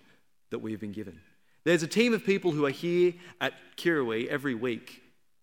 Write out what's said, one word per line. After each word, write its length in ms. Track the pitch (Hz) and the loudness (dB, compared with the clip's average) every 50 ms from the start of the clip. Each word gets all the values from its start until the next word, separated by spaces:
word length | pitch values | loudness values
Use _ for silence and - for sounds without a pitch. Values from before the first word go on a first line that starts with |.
| _ _ _ _ _ _ _ _ _ - | _ _ _ _ _ _ _ _ _ -10
that 100 | 120 120 | -10 -8
we 120 | 113 110 | -6 -6
have 80 | 110 95 | -8 -8
been 140 | 107 104 95 | -8 -10 -10
given. 260 | 107 104 98 82 - - _ _ _ _ _ _ _ - | -10 -12 -12 -14 -18 -20 _ _ _ _ _ _ _ 2
There's 180 | 156 175 160 165 | 4 4 4 2
a 40 | 151 | 0
team 260 | - 202 240 240 226 | 2 2 4 4 2
of 100 | 196 - | 0 2
people 280 | 190 196 190 190 175 | 0 0 2 2 0
who 140 | 147 151 147 | 0 2 0
are 60 | 139 | 0
here 420 | 131 - - 175 175 175 175 180 170 - - - - - | 0 -2 -4 0 2 4 4 4 2 0 -14 -20 -10 -4
at 120 | 131 135 - - - - - | -4 -4 -4 -6 -20 -20 -14
Kirrawee 520 | - - 170 165 147 127 117 110 113 127 - | -2 0 2 2 2 2 0 0 -2 -2 -2
every 280 | 147 143 131 143 123 | -4 -2 -2 -4 -4
week 460 | 107 120 127 113 113 - - - - - - _ _ _ _ _ _ | -2 -2 -4 -4 -4 -8 -14 -20 -20 -20 -20 _ _ _ _ _ _